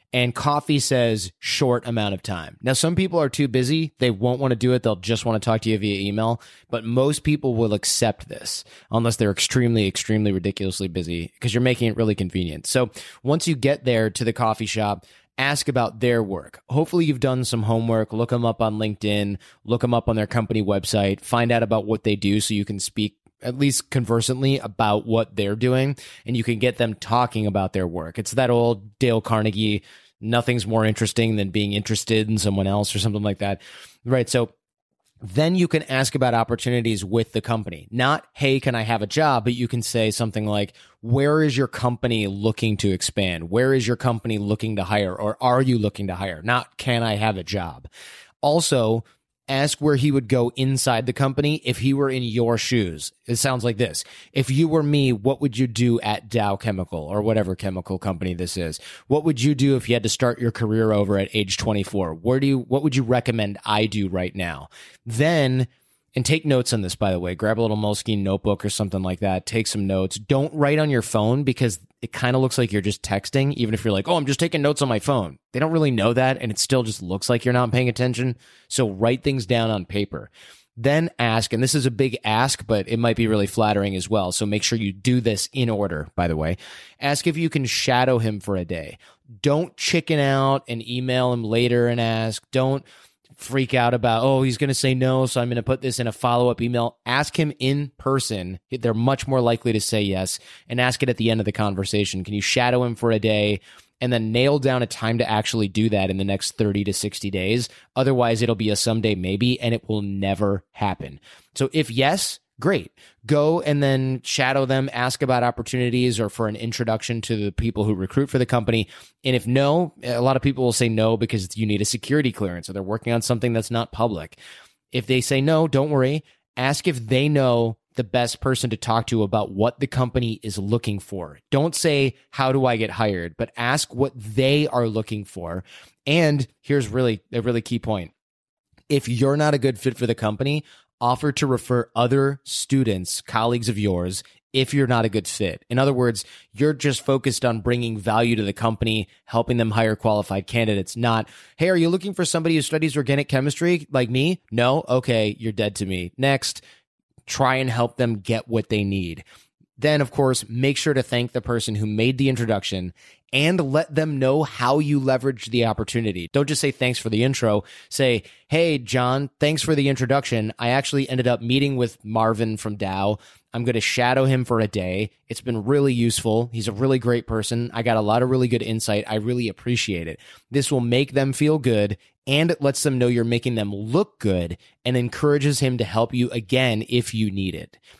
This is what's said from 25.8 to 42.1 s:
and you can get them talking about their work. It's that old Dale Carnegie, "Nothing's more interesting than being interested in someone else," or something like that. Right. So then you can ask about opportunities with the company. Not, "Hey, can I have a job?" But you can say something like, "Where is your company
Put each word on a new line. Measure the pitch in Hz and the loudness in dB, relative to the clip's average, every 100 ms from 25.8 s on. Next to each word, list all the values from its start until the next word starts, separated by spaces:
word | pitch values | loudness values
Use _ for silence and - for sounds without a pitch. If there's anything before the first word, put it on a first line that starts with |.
| 135 139 - - - | 0 -4 -12 -16 -6
and | 123 | -4
you | |
can | 113 110 | -2 0
get | 127 - | 0 0
them | 117 | -2
talking | 104 - 117 123 110 104 | -4 -2 0 0 0 0
about | 98 92 | 0 -2
their | 95 90 | -2 -4
work. | 85 80 95 | -6 -8 -8
It's | 104 | -4
that | 117 123 | 0 2
old | 120 117 110 104 - | 4 2 0 -6 -2
Dale | 123 113 | 2 2
Carnegie, | - 113 107 101 107 101 - - _ - | 0 0 0 0 0 -2 -6 -20 _ -10
"Nothing's | 110 120 117 120 98 | 0 0 2 -2 0
more | 113 | 2
interesting | 110 107 110 - 113 107 | 2 2 0 2 0 0
than | 98 | 0
being | 104 104 | 0 0
interested | 101 98 107 - 110 107 | -2 -2 -4 0 0 2
in | 110 | 0
someone | 104 98 95 | 0 0 2
else," | 104 101 | 0 0
or | 101 | 0
something | 107 104 | -2 0
like | 104 98 | -2 -2
that. | 101 95 - - - _ | -4 -6 -10 -20 -20 _
Right. | 120 127 117 | -2 0 2
So | 127 117 _ _ _ _ _ _ - | 0 -2 _ _ _ _ _ _ -18
then | 98 104 160 185 | -4 0 2 2
you | 170 | 2
can | 156 | 0
ask | - 131 135 135 | 0 -2 0 0
about | 127 | 2
opportunities | 117 113 117 127 120 113 104 95 | 2 0 -2 0 0 0 -2 0
with | 113 110 | 0 0
the | 110 | -4
company. | - 113 101 80 87 | -2 -4 -4 -12 -8
Not, | 117 131 156 - | 0 0 0 -4
"Hey, | - 139 135 | -2 2 2
can | 135 117 | 0 -2
I | |
have | 113 113 | -2 -2
a | 101 | 0
job?" | - 156 123 113 | 0 2 2 0
But | |
you | 120 120 | -2 -2
can | 120 | -2
say | - 117 110 | -2 0 0
something | - 113 107 107 | 0 -2 -2 -2
like, | 104 101 - - _ | -2 -2 -8 -20 _
"Where | 113 131 143 156 | 0 2 4 4
is | 151 127 | 2 2
your | 127 | -2
company | - 123 120 123 | -2 -4 -2 -2